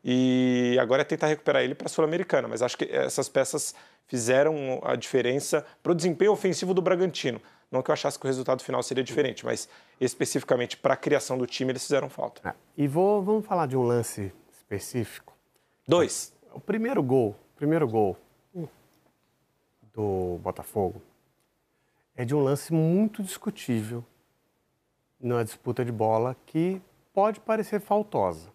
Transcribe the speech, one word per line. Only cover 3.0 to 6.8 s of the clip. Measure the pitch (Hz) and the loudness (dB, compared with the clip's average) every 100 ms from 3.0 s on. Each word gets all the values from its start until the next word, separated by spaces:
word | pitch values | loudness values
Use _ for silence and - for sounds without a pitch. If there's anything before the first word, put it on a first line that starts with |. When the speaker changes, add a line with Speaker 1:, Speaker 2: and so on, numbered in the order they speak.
| 131 139 131 | 0 -2 0
Speaker 1:
peças | 135 131 151 - - - _ _ | 0 0 -2 -6 -10 -20 _ _
fizeram | 127 113 127 147 156 135 127 | -4 2 4 4 0 -4 -4
a | - 127 | -2 -4
diferença | - 131 120 135 135 156 - - | 0 0 2 0 0 -2 -4 -8
pro | - 170 | -2 0
desempenho | 180 151 202 | 0 2 2
ofensivo | 202 190 170 180 | 4 0 -2 0
do | 185 | 0